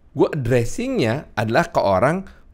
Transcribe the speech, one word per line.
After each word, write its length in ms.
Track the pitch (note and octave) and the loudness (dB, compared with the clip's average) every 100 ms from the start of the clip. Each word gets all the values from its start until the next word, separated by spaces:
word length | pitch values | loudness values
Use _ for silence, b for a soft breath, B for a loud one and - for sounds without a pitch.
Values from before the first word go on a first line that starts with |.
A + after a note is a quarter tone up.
| - C3+ | -8 0
gue 100 | E3 | 0
addressingnya 960 | D3+ A#2 B2 A#2 - B3 B3+ A#2+ C3 - - | 0 0 0 0 -4 -4 0 0 -2 -6 -6
adalah 320 | A2+ B2 E3+ | -2 0 0
ke 80 | - | 0
orang 480 | G2 F#2 B2+ F3+ F#3+ b b | 2 2 2 0 -6 b b